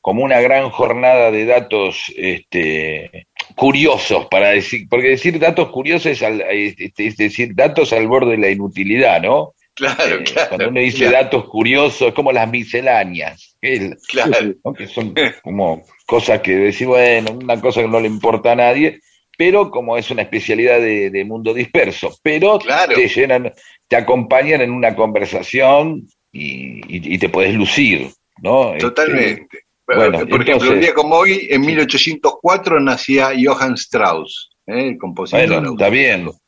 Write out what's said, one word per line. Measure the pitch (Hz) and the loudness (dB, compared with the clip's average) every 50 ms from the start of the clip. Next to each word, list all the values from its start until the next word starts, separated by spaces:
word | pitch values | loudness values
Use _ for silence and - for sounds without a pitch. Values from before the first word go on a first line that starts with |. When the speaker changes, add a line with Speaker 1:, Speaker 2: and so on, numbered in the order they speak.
Speaker 1:
como | _ - - 117 | _ -2 -2 0
una | 135 135 131 120 | 0 2 2 4
gran | 120 123 135 135 - - | 4 4 4 2 2 -2
jornada | - - 123 117 117 123 127 127 127 127 117 113 | 0 0 0 0 0 2 4 4 6 6 6 4
de | 107 107 110 | 2 2 2
datos, | 117 123 123 - - 107 107 98 92 85 - - - - | 2 2 2 2 0 -2 0 0 -2 -4 -6 -12 -12 -10
este, | - 87 92 90 85 - _ - 92 82 78 78 78 78 80 78 76 80 - - 85 - _ _ - - _ - | -6 -4 -4 -4 -6 -8 _ -4 -2 -2 -2 -2 -2 -4 -6 -6 -8 -12 -14 -20 -20 -20 _ _ -16 -16 _ -4
curiosos, | - 123 135 135 139 151 156 131 104 - - 104 90 - - | 0 2 2 4 4 4 4 2 2 0 -2 -2 -2 0 0
para | 92 95 101 101 | 2 2 4 4
decir, | 104 104 92 - - 117 101 - | 2 2 0 -2 -8 -10 -6 -2
porque | - 120 127 131 | -2 2 2 2
decir | 135 131 - 175 170 160 | 2 2 0 -2 -2 2
datos | 156 165 165 180 160 - | 0 2 2 2 -2 -2
curiosos | - 127 127 147 165 170 - | -4 -8 -4 -2 -2 -2 0
es | 165 139 113 | -2 -2 -2
al-, | 113 107 110 104 | -2 -4 -2 -4
es, | 92 90 101 104 104 104 95 _ | -4 -2 -2 -2 -2 -4 -6 _
es, | 95 98 _ | -14 -14 _
es | - 104 110 104 - | -6 -6 -6 -2 -2
decir | 107 104 - - 120 120 98 | -4 -2 -2 -4 -6 -4 0
datos | 90 131 156 151 165 151 - | 2 2 2 4 0 0 2
al | - 113 110 110 | 2 0 0 2
borde | 123 - - 120 | 2 2 2 2
de | 113 110 | 2 2
la | 104 98 | 0 0
inutilidad, | 98 101 98 95 85 95 98 98 107 123 135 117 92 82 | 0 -2 -4 -6 -6 -6 -2 -2 0 2 4 4 2 2
¿no? | 85 101 127 151 156 - _ _ _ _ _ | 2 2 0 0 0 -4 _ _ _ _ _
Speaker 2:
Claro, | - 139 135 127 - 165 - - | -6 -6 -6 -2 -2 -2 -2 -2
Speaker 1:
Eh, | - 143 | -4 -4
Speaker 2:
claro, | - - - 151 - | -4 -2 -2 -2 -2
Speaker 1:
cuando | 98 92 - 117 | -2 -4 -4 -2
uno | 127 127 | 0 0
dice | 127 127 113 - 127 120 | -2 -2 0 0 2 4
Speaker 2:
claro. | 123 131 135 | 4 2 2
Speaker 1:
datos | 131 - 127 - - | 2 0 -4 -4 -4
curiosos, | - 110 110 113 131 139 143 147 - - 131 117 | -4 -2 0 2 2 2 2 0 0 0 0 0
es | - | 0
como | - 143 135 | 0 0 0
las | 127 123 113 110 | 2 0 0 -2
miscelañas, | 117 123 113 - - 117 131 131 120 110 98 92 90 82 73 80 80 - - _ _ _ | -2 -6 -6 -4 -6 -2 0 2 2 2 0 -2 -6 -8 -10 -10 -12 -14 -20 _ _ _
que | - 127 135 | -4 -4 -2
el-, | 113 98 92 76 _ _ - | -2 -4 -6 -10 _ _ -6
Speaker 2:
Claro. | - 127 117 113 131 - 107 104 95 _ _ | -2 -2 0 2 0 0 0 -2 -6 _ _
Speaker 1:
¿no? | - | -12
Que | 92 - 101 | -10 -10 -14
son | 98 - 117 113 107 92 - 147 120 - - | -10 -8 -8 -8 -6 -4 -2 -2 -2 -4 -8
como | _ - 95 101 98 85 80 82 - _ _ _ _ | _ -10 -4 -2 -2 -2 -4 -6 -10 _ _ _ _
cosas | - 113 117 113 - 110 107 | -2 -2 0 2 2 0 0
que | - 95 92 | 0 0 0
decís, | 95 98 104 98 - 127 | 2 2 0 0 -2 -2
bueno, | 127 127 123 123 120 120 113 110 110 | 0 2 4 4 4 2 2 0 -4
una | 113 123 127 123 120 107 | -8 -8 -4 -4 -4 0
cosa | 101 127 - 131 | 0 -2 0 0
que | 117 113 | -2 0
no | 113 113 | 0 0
le | 113 110 | 0 0
importa | 110 104 - 117 113 110 - 120 | -4 0 0 0 0 2 2 2
a | 117 | 2
nadie, | 120 123 120 123 139 151 156 151 - _ _ _ _ _ _ _ | 4 4 2 4 2 2 0 0 -6 _ _ _ _ _ _ _
pero | _ 165 180 185 208 202 - | _ 2 2 4 4 2 0
como | - 123 123 117 113 | -2 -6 -4 -2 -4
es | 120 110 - | -4 -4 -4
una | 131 113 | -6 -6
especialidad | 101 - - 113 - - 110 110 120 123 123 120 | -6 -4 -4 -6 -2 -2 0 2 4 4 4 4
de, | 117 113 107 104 101 98 | 2 2 0 0 -2 -2
de | 95 98 98 | -2 -4 -4
mundo | 104 110 113 110 113 113 | -4 -8 -6 -4 -4 -2
disperso, | 123 123 117 _ 170 123 101 - - - - - _ | -2 -4 -2 _ 0 0 0 -2 -6 -8 -8 -8 _
pero | _ 156 151 156 170 202 214 202 | _ -2 0 2 2 2 2 2
Speaker 2:
Claro. | - 117 135 160 180 - 120 | 0 -2 0 0 0 2 2
Speaker 1:
te | 127 123 127 | 2 2 2
llenan, | - 117 131 135 127 123 123 - - _ _ - _ _ _ _ | 2 0 2 2 2 0 0 -4 -10 _ _ -20 _ _ _ _
te | 120 | 0
acompañan | 120 113 - 127 123 117 - 135 131 139 147 156 143 | 0 2 2 0 0 2 2 2 2 2 2 2 2
en | 127 120 | 2 -2
una | 123 127 120 113 107 | 0 0 0 0 2
conversación | 113 110 110 104 104 101 - - 95 90 - - 131 135 131 139 143 151 160 160 - - - _ _ _ _ | 2 0 0 0 -6 -8 -6 -6 -8 -8 -4 -2 2 4 6 6 4 4 0 -4 -8 -12 -18 _ _ _ _
y, | _ - 73 71 67 64 65 67 58 53 - - - | _ -14 -12 -12 -12 -12 -14 -16 -16 -16 -16 -12 -12
y, | 90 80 76 87 | -10 -6 -4 -4
y | 90 | -2
te | 95 90 | -2 -2
podés | 87 87 95 95 107 | 0 0 0 2 2
lucir, | 110 101 - - 147 143 117 92 73 64 65 - _ _ _ _ - | 0 0 0 0 2 2 2 2 0 -4 -8 -14 _ _ _ _ -8
¿no? | - 92 120 135 131 117 85 | -2 0 2 2 2 0 -2
Este, | 76 | -4
Speaker 2:
Totalmente. | 82 - - - 156 151 - 135 117 104 107 - - _ - - _ _ _ _ _ | -4 -4 0 0 0 0 0 0 0 -2 -2 -6 -12 _ -20 -20 _ _ _ _ _
Speaker 1:
bueno, | - 123 113 110 104 | -2 0 2 2 2
Speaker 2:
Por | 90 82 78 78 101 113 | 2 0 -2 -2 -2 0
ejemplo, | 117 - | 2 2
Speaker 1:
entonces | 143 123 117 131 | 2 2 4 2
Speaker 2:
un | 117 98 | 2 4
día | 165 170 - | 2 2 2
como | 151 147 151 160 | 0 2 4 4
hoy, | 165 185 185 190 196 - - | 4 4 4 2 0 -2 0
en | 143 131 | 0 2
mil | 139 151 160 156 | 2 2 2 0
ochocientos | 147 123 135 135 - 165 160 147 - 143 - - | 0 0 0 0 0 -2 -4 -2 -2 -2 -2 0
cuatro, | - 175 185 196 - 185 165 151 | 0 0 0 0 0 0 0 2
nacía | 139 135 127 - - - 135 135 131 135 135 127 | 2 0 -2 -2 -2 0 2 2 2 2 0 2
Johann | 127 139 131 - - 131 120 | 2 2 2 0 0 -2 -2
Strauss, | - - - - 120 104 92 85 80 78 - - - - _ _ _ _ | -6 -8 -4 -2 0 0 0 0 -2 -6 -10 -14 -16 -16 _ _ _ _
¿eh? | - 107 123 135 131 | -8 -6 -4 -4 -4
El | 117 - | -6 -8
compositor | - 92 85 - 92 - - 113 127 110 | -10 -12 -8 -8 -8 -2 0 0 2 2
Speaker 1:
Bueno, | - - - - | 0 -2 -2 -4
está | - 104 98 | -2 0 0
Speaker 2:
austríaco. | 101 | 2
Speaker 1:
bien. | 107 131 139 127 107 92 87 | 2 2 2 2 0 -2 -4
Speaker 2:
¿No? | 78 - _ _ | -8 -12 _ _